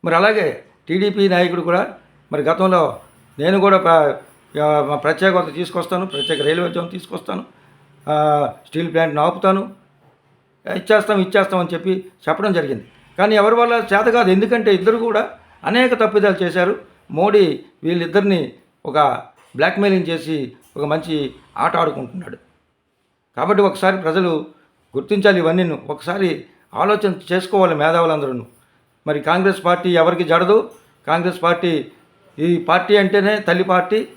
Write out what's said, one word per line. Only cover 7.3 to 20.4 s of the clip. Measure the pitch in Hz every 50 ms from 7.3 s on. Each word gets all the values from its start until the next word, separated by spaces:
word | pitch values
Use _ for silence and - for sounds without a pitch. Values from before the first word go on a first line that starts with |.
| - - - - _ _ _ _ _ _ _ _ _ _ _ 147
ఆ, | 151 151 151 151 147 147 143 - - - _
స్టీల్ | - - 156 170 170 -
ప్లాంట్‌ని | 165 165 160 147 151
ఆపుతాను, | 147 170 180 185 - 190 190 196 214 240 - _ _ _ _ _ _ _ _ _ _ _ _ _ _ _ _ _ _ - -
ఇచ్చేస్తాం, | 185 190 - 220 214 208 214 214 196
ఇచ్చేస్తాం | 185 185 190 208 190 190 190 185
అని | 175 156 170
చెప్పి | 165 175 190 185 190 185 - _ _ - -
చెప్పడం | 160 170 196 214 190
జరిగింది. | 170 151 139 131 107 98 - _ _ _ _ _ -
కానీ | 190 208 220
ఎవరి | 214 202 214 226
వల్ల | 233 240 240 233
చేత | 233 220 - 196 202 220
కాదు. | 240 220 240 240 185
ఎందుకంటే | 185 190 214 214 247 233 208 214 202
ఇద్దరు | 185 185 214 220
కూడా | 233 226 226 214 208 220 - - - _ _ _ _ -
అనేక | - 202 240 254 247 240
తప్పిదాలు | - 220 202 190 208 196 208 190 196 185
చేశారు. | 175 156 185 180 180 214 - - _ _ _ _ _
మోడీ | - 151 180 208 202 208 190 160 139 - - - _ _ -
వీళ్ళిద్దరిని | 160 175 175 170 170 165 202 196 202 190 175 143 - - - _ _ _ _ _
ఒక | - 131 151 147 135 120 - - - _ _ _ _ _
బ్లాక్‌మెయిలింగ్ | 127 147 180 185 196 202 202 190 185 175 156
చేసి | 165 160 - 151 160 147